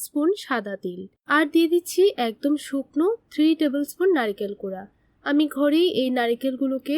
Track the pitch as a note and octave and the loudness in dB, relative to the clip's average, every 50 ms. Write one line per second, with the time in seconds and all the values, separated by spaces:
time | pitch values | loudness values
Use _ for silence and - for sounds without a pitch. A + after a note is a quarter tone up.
0 | - - - D4 D4 E4+ G#4 G#4 - - C#4 A3+ G3+ G3+ G3 G3 - F#3 F3+ F#3 | -6 -6 -4 0 0 0 0 -2 -4 -4 -4 -4 -4 -6 -8 -8 -8 -8 -8 -10
1 | F#3+ - _ _ _ - C#4+ D4+ D#4+ D4 - E4 E4 D#4 E4+ F4 F4 - - F4+ | -12 -16 _ _ _ -2 0 0 2 2 2 2 4 4 2 0 0 0 2 2
2 | F#4 G4+ - - B3 A3+ G#3+ - - C#4+ D4+ C#4+ - - C#4 C#4 C4 - - D4 | 2 2 2 0 -2 -4 -4 -2 -2 -2 -2 -2 -4 -6 -6 -6 -6 -4 -2 0
3 | E4 G4 A#4 - _ _ - - D4+ D#4 D#4+ D#4+ D#4 C#4+ B3 C#4+ D4 - - - | 0 0 0 -2 _ _ -2 2 2 2 2 2 0 0 0 -2 -4 -6 -4 0
4 | F4 G4 F4+ C#4+ A#3 G#3+ G3+ - - G3 G3+ - - F#3+ F#3+ F#3 G3 G#3 _ _ | 2 2 2 2 2 -2 -4 -4 -6 -8 -8 -8 -10 -10 -10 -10 -12 -16 _ _
5 | _ _ _ _ - C#4 C#4+ D4 D#4 C#4+ - C4+ C#4+ D4 D4 E4 F4+ F4+ - - | _ _ _ _ -4 0 2 2 2 0 0 0 2 2 4 4 2 2 2 0
6 | C4 B3+ B3+ A#3+ A#3 A#3 A#3+ A#3 - C4+ C4 B3 C#4 C4 C4+ C4 - C#4 C#4+ | 0 0 0 0 0 0 0 -2 -2 -4 -4 -2 -2 -2 -2 -4 -4 -2 -2